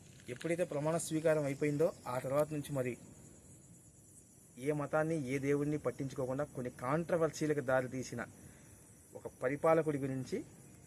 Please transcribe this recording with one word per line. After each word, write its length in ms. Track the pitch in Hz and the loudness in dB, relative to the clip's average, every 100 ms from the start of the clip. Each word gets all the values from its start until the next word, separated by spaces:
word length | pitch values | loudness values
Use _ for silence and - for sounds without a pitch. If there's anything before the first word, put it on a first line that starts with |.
| - - - | -20 -20 -12
ఎప్పుడైతే 360 | 123 165 165 | -8 -4 -2
ప్రమాణ 320 | 175 147 151 165 | 0 0 0 0
స్వీకారం 480 | - 156 160 156 | 0 0 4 4
అయిపోయిందో 480 | 143 135 151 147 165 - - | 2 0 0 2 2 0 -4
ఆ 120 | 127 | -4
తర్వాత 340 | 131 139 151 | 0 0 0
నుంచి 200 | 151 143 | -2 -4
మరి 240 | 143 123 117 - - - - - - - - - - - - - - - - | -2 -2 -4 -12 -20 -20 -20 -20 -20 -20 -20 -20 -20 -20 -20 -20 -20 -20 -4
ఏ 140 | 131 | -2
మతాన్ని, 560 | 151 143 156 156 165 127 | 0 0 0 2 0 0
ఏ 100 | 139 | 0
దేవుణ్ణి 400 | 135 143 147 151 | 2 2 2 0
పట్టించుకోకుండా 680 | 127 117 139 139 127 131 | -2 -4 -4 -4 -2 -2
కొన్ని 280 | 147 139 123 | -4 -4 -8
కాంట్రవర్సీలకు 880 | 120 127 151 170 170 160 - 156 147 | -4 0 0 2 2 2 2 0 0
దారి 280 | 131 131 127 | 2 2 2
తీసిన 380 | 131 123 120 107 - - - - - - - - | -4 -6 -6 -8 -12 -20 -20 -20 -20 -20 -20 -18
ఒక 120 | - 117 - | -14 -12 -4
పరిపాలకుడి 560 | 127 143 160 160 156 143 | -2 2 6 6 4 0
గురించి 460 | 139 131 127 208 - - - - | -2 -2 -4 -6 -6 -14 -20 -20